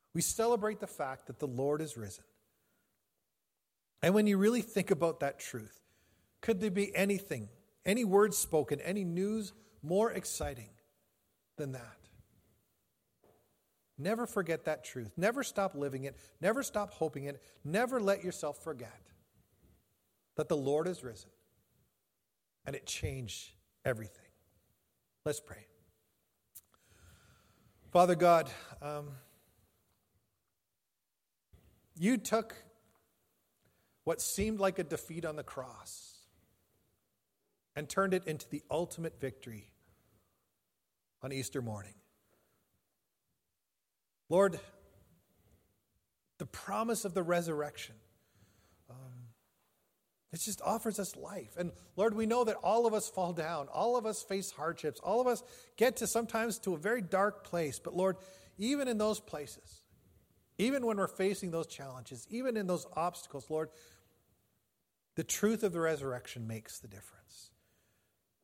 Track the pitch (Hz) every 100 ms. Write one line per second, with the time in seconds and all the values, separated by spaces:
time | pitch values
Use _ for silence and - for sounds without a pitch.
0 | _ 170 - - 233 233 214 202 - -
1 | 135 127 - 123 143 123 139 151 156 117
2 | 101 - - _ _ _ _ _ _ _
3 | _ _ _ _ _ _ _ _ _ _
4 | 160 208 214 196 208 240 - 202 180 165
5 | 165 - 139 - - 120 107 - _ _
6 | _ _ _ _ - 190 214 185 202 180
7 | 196 196 - 131 104 - _ _ 175 226
8 | 214 196 214 - - 160 139 139 170 202
9 | 180 170 202 220 196 - - _ 147 190
10 | 226 196 - - 147 123 110 - _ _
11 | _ _ _ _ _ - 139 117 113 -
12 | - - _ _ _ _ _ _ _ _
13 | _ _ _ _ _ _ _ _ _ -
14 | 160 226 240 202 165 160 160 156 - 131
15 | 107 - 196 262 - - 196 143 143 131
16 | 135 - - - 175 254 - 208 202 -
17 | 160 139 139 139 - - 143 190 240 254
18 | 196 196 180 - 151 - 160 131 113 -
19 | - _ _ _ _ _ - _ _ _
20 | _ _ _ - 151 151 135 151 175 175
21 | 127 107 - _ _ _ _ _ _ _
22 | _ _ _ _ _ _ 139 131 - -
23 | 147 135 113 - - - _ _ 131 113
24 | 104 - - _ _ _ _ _ _ _
25 | _ _ 151 147 - - - _ _ _
26 | _ _ _ _ _ - - _ _ -
27 | - - - _ _ _ _ _ - 175
28 | 180 170 175 165 139 - - - 147 147
29 | 147 131 - _ _ _ _ _ _ _
30 | _ _ _ _ _ _ _ _ _ _
31 | _ _ _ _ _ - _ _ _ 160
32 | 190 254 - 226 220 - - _ _ _
33 | _ _ _ _ _ _ _ _ _ _
34 | 156 165 - - 214 220 190 185 151 160
35 | - 165 160 151 - 139 123 110 - -
36 | - - _ _ _ _ _ _ _ _
37 | _ _ _ _ _ _ _ 147 151 -
38 | 196 185 170 151 - 147 - 151 170 -
39 | 165 - 135 - 120 107 104 _ _ _
40 | _ _ _ _ _ _ _ _ _ _
41 | _ _ 135 135 127 139 120 104 98 -
42 | _ _ _ _ _ _ _ _ _ _
43 | _ _ _ _ _ _ _ _ _ _
44 | _ _ - 175 196 165 - - - -
45 | _ _ _ _ _ _ _ _ _ _
46 | _ _ _ - 156 - - 208 226 220
47 | 196 185 170 175 165 151 147 - - -
48 | _ _ _ _ - _ _ _ - 127
49 | 131 123 120 - _ _ _ _ _ _
50 | _ _ _ 165 220 190 175 220 226 202
51 | 185 - 165 190 113 170 175 - - -
52 | 226 214 220 247 220 - 185 226 233 214
53 | - 185 180 170 156 160 139 - 226 247
54 | 220 208 - 196 190 - 160 160 151 -
55 | 175 226 254 233 - - - - 247 -
56 | 214 226 226 226 233 185 190 160 190 247
57 | 175 190 202 202 - 170 151 - - 170
58 | 190 180 - - - - 220 285 254 220
59 | 214 208 - 151 143 - - - _ _
60 | _ _ _ _ _ - 226 277 233 208
61 | 185 - 190 196 180 165 - - 135 127
62 | 117 120 - 226 262 220 185 175 - 156
63 | 175 - - 139 - 156 160 - - -
64 | _ _ _ _ _ _ _ _ _ _
65 | _ - 165 - 208 226 208 170 160 151
66 | 135 123 - 123 110 113 - - 113 101
67 | - - _ - - _ _ _ _ _
68 | _ _ _ _